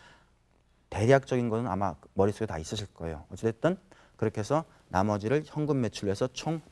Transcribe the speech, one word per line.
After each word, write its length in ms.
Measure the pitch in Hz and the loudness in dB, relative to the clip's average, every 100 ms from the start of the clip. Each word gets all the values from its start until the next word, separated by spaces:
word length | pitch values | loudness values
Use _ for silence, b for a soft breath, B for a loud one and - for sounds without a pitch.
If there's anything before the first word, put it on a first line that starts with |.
| B B B _ _ _ _ _ _ | B B B _ _ _ _ _ _
대략적인 600 | 95 113 139 131 131 120 | 0 6 6 6 0 0
거는 180 | 110 120 | 0 -2
아마 280 | 95 98 78 - - | -2 -2 -4 -8 2
머릿속에 300 | 98 104 110 | 2 2 -4
다 120 | 78 | -4
있으실 300 | 80 107 95 | -6 -6 -8
거예요. 300 | - 82 78 - | -8 -8 -8 -10
어찌됐든 460 | - 113 110 156 185 - b b - | -4 -4 0 0 0 -6 b b -4
그렇게 240 | 110 - | -4 -2
해서 260 | 104 147 165 b b | -2 -2 -2 b b
나머지를 540 | 90 101 104 104 143 151 | 0 2 0 0 -2 -2
현금 340 | - 147 139 | -4 0 0
매출로 300 | 113 - 101 | 0 -2 -4
해서 160 | 98 127 | -2 -2
총 340 | - - 165 - | -4 -4 -4 -6